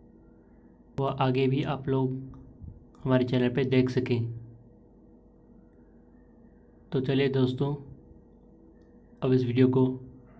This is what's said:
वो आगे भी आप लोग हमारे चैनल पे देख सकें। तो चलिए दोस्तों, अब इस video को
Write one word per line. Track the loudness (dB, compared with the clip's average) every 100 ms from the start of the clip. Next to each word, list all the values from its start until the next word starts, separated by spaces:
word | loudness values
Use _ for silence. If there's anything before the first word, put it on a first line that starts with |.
| -20 -20 -20 -20 _ -20 -20 -20 -12 -6
वो | -4
आगे | 0 0 2 2
भी | 0 -2
आप | -6 -2
लोग | -2 -2 -4 -10 -18 -20 -20 -18 -20 -20 -8
हमारे | 0 2
चैनल | 2 2 2
पे | 0 2
देख | 2 2
सकें। | 0 0 -2 -2 -8 -16 -20 -20 -20 -20 -20 -20 -20 -20 -20 -20 -20 -20 -20 -20 -20 -20 -20 -20 -20 -20 -20 -20 -20 -6
तो | -4
चलिए | 0 0 0
दोस्तों, | 2 0 0 -4 -4 -10 -20 -20 -20 -20 -20 -20 -20 -20 -20 -20 -20 -20 -6
अब | 2
इस | 2
video | 2 4 4
को | 4 0 -2 -12 -20 -20